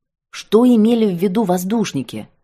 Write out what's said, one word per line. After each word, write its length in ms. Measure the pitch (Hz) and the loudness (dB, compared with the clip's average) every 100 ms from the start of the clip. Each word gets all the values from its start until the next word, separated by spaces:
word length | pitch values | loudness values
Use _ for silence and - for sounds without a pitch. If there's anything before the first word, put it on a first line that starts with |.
| _ _ _ | _ _ _
Что 340 | - - 220 247 | -20 0 2 4
имели 400 | 233 214 233 214 | 4 4 2 0
в 120 | 175 | 0
виду 260 | 202 190 | -2 -2
воздушники? 840 | 196 185 185 233 196 139 123 107 104 _ | -2 -2 -2 -4 -4 -6 -10 -12 -16 _